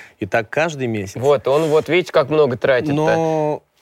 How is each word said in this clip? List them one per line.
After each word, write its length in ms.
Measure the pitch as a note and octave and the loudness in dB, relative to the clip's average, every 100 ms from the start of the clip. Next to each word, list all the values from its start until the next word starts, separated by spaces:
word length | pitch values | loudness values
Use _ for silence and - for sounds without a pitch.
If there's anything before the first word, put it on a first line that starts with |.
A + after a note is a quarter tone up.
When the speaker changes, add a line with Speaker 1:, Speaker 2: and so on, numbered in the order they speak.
| - - | -20 -12
Speaker 1:
И 60 | G#2 | -4
так 240 | A#2 A2 | -4 -2
каждый 380 | C#3+ E3 C#3+ B2 | -2 -4 -2 -4
месяц. 280 | G#2+ F#2+ - | -4 -6 -2
Speaker 2:
Вот, 320 | C3+ C#3+ - | 0 2 2
он 180 | C#3+ D#3+ | 0 2
вот, 220 | D#3 - | 0 2
видите, 220 | E3+ E3+ | 0 0
как 180 | D#3+ C#3 | 0 2
много 260 | D#3 C#3+ A#2+ | 2 2 2
тратит-то. 360 | C3+ B2+ D3 | 0 0 0
Speaker 1:
Но, 720 | D3 D#3 E3 D#3+ D#3 D3+ D3 - _ | 0 0 0 0 0 -2 -4 -10 _